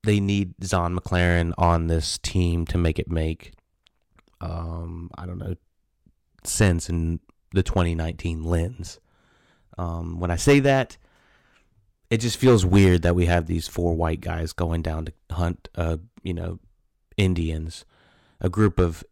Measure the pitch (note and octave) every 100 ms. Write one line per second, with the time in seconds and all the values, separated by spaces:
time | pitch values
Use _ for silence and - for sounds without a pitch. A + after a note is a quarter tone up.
0 | A2 G#2 G2 G2+ F#2+ - F#2 F#2 F2 F2+
1 | - F2+ F2 E2+ E2+ - E2+ E2+ E2 E2
2 | D#2 - - F#2+ F2 E2+ E2 F2 E2 D#2
3 | - E2+ D#2+ D#2+ - - _ _ _ _
4 | _ _ _ _ - E2 E2+ E2 E2+ E2+
5 | E2+ - F2+ F#2 F#2+ F#2 _ _ _ _
6 | _ _ _ _ - - G#2 E2+ - E2+
7 | E2 E2 _ _ _ F#2+ F#2 - E2+ E2
8 | D#2+ D#2+ E2+ D#2+ D#2+ F2 E2+ - E2+ -
9 | _ _ _ _ _ _ _ - F2 E2+
10 | E2+ E2+ F2 F2 - C#3+ C3+ C3+ B2 -
11 | _ _ _ _ _ _ _ _ _ _
12 | _ A#2 A#2 - B2+ A#2 F2+ G2 F#2+ F2+
13 | E2+ F2 E2+ F2 E2 E2+ - - F2 E2
14 | E2 D#2+ E2+ E2+ D#2+ - F2 E2 D#2+ D#2+
15 | D#2+ - _ E2 F2 F2 - - E2 D#2+
16 | F2+ - - E2+ E2+ E2+ _ _ _ _
17 | _ - F#2+ F2 D#2+ D#2 D#2+ - - _
18 | _ _ _ _ F#2+ G2 G#2 - F2 D#2+
19 | -